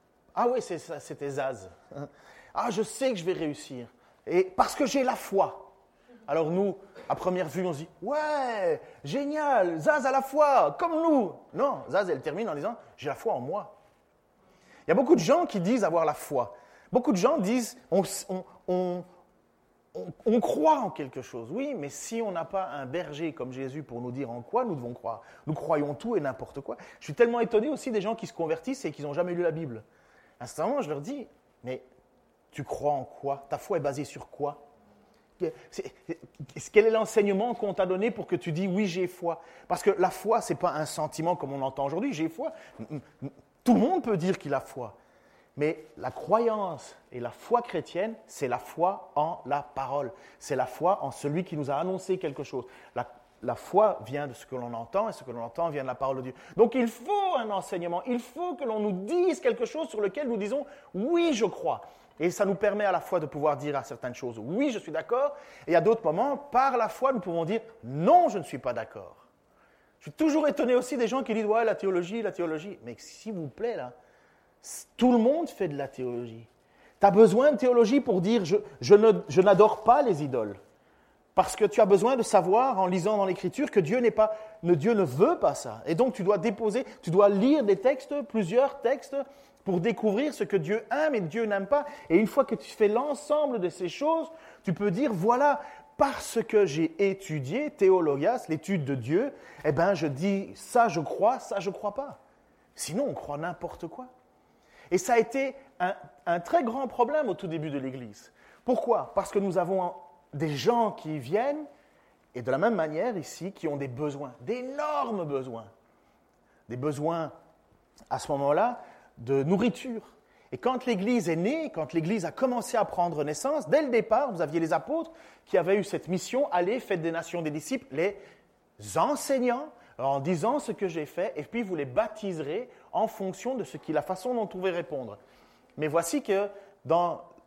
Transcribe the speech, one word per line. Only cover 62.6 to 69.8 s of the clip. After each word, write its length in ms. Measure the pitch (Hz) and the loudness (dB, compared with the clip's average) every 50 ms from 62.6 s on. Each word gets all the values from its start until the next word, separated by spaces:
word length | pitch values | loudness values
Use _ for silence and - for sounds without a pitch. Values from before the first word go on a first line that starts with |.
| - 208 196 208 208 | 2 0 2 2 2
à 80 | 196 185 | 2 0
la 80 | 165 | 0
fois 180 | - - 196 175 | 0 -2 -2 -2
de 60 | 156 | -2
pouvoir 320 | 147 - 151 143 156 147 | -4 -4 0 2 2 2
dire 180 | 131 139 147 143 | 0 -2 -4 -4
à 80 | 139 131 | -4 -4
certaines 320 | - 135 117 - 127 120 | -8 -10 -10 -10 -10 -8
choses, « 240 | - - 123 113 113 | -8 -8 -8 -8 -8
Oui, 300 | 107 127 170 226 285 302 | -8 -4 -2 0 0 0
je 80 | 233 202 | -2 -4
suis 140 | - 170 151 | -6 -6 -6
d'accord. » 420 | 156 - - 233 254 277 285 - - - - - - - | -6 -4 -2 0 0 0 -2 -2 -6 -16 -20 -20 -12 -2
Et 80 | - 165 | 2 2
à 60 | 170 | 4
d'autres 240 | 160 208 226 226 - | 6 4 2 2 2
moments, 320 | 160 151 180 240 285 277 | 0 0 2 0 0 -2
par 400 | - - - - 247 262 269 254 | -4 -4 -2 2 2 2 4 2
la 100 | 240 220 | 0 0
foi, 240 | - - - - 269 | -2 -2 0 0 0
nous 80 | 262 226 | 0 0
pouvons 240 | 175 185 170 170 165 | -2 -4 -2 -2 -2
dire, « 160 | 156 214 226 - - - - - | 0 -2 -4 -4 -8 -16 -16 -12
Non, 460 | 117 131 147 170 220 330 359 349 294 | -8 -4 0 4 6 8 8 6 4
je 80 | 208 | 0
ne 60 | 196 151 | -4 -6
suis 160 | - - 131 | -8 -10 -6
pas 120 | - 131 | -4 -4
d'accord. » 540 | 120 117 110 - - 107 95 80 - - _ _ _ _ _ _ _ _ _ _ _ _ | -4 -4 -6 -10 -12 -16 -16 -18 -20 -20 _ _ _ _ _ _ _ _ _ _ _ _